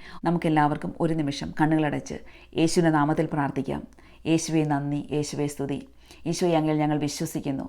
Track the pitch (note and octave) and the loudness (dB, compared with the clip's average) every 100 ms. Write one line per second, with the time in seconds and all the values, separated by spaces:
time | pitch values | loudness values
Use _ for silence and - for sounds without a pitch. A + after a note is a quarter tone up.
0 | - - - E3+ E3+ D#3 D3 D3+ - - | -16 -6 0 0 2 4 4 2 -6 -2
1 | E3 D#3+ C#3+ C#3+ E3 E3+ D#3 D#3 D3+ C#3 | 0 0 -2 -4 -4 2 4 4 2 -2
2 | - - - - - - D#3+ F#3 E3+ D#3 | -6 -10 -12 -20 -8 0 2 4 4 4
3 | D3 D#3+ D#3+ D#3 C#3 C#3 C3+ C#3+ - - | 2 2 0 0 -2 -2 -4 -6 -8 -18
4 | - - - D#3+ D#3+ D#3+ D3+ C#3+ C#3+ D3 | -20 -8 0 0 2 0 2 0 -2 -4
5 | C#3+ D3+ D3 C#3 C#3+ - C#3+ C#3 - - | -2 -4 -2 -2 -4 -4 -4 -6 -10 -20
6 | - - D3+ F3 F3+ D#3+ D#3 D3+ D3+ D3+ | -20 -10 -6 0 2 2 2 2 2 0
7 | D3 - E3 D#3 C#3+ C3+ | -2 -4 -6 -6 -6 -6